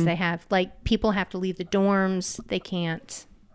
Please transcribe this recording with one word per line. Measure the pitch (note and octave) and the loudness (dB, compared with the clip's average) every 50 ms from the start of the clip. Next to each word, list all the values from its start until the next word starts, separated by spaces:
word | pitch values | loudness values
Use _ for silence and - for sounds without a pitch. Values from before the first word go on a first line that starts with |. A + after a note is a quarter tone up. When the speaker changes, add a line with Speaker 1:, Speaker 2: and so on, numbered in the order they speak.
| E3 | 4
Speaker 1:
Mm-hmm. | |
Speaker 2:
they | E3+ E3+ | 4 2
have, | E3+ F#3 E3+ E3+ E3 - - | 0 -2 -2 -4 -4 -4 0
like, | G3+ F#3 F#3 F#3 - - - | 0 0 0 0 -4 -8 -2
people | - A3+ G3+ - A3 G3 | 0 0 2 2 2 2
have | G3+ F#3 - | 0 -2 -4
to | - F#3 | -4 -4
leave | F#3 F#3+ F3+ | -4 -4 -4
the | - F3+ | -4 -6
dorms. | E3+ - G3 G3 G3+ G3+ F#3+ F#3+ F#3+ F#3+ F#3 F3+ - - - A3+ - | -2 0 2 4 4 4 4 2 2 0 -2 -2 -4 -6 -8 -8 -6
They | G3+ F#3 | -6 -6
can't. | - - F#3+ F3+ F3 E3 D#3+ - - - - - - - - - - _ - | -4 -4 -4 -2 -2 -2 -4 -6 -8 -14 -16 -16 -16 -18 -20 -20 -20 _ -20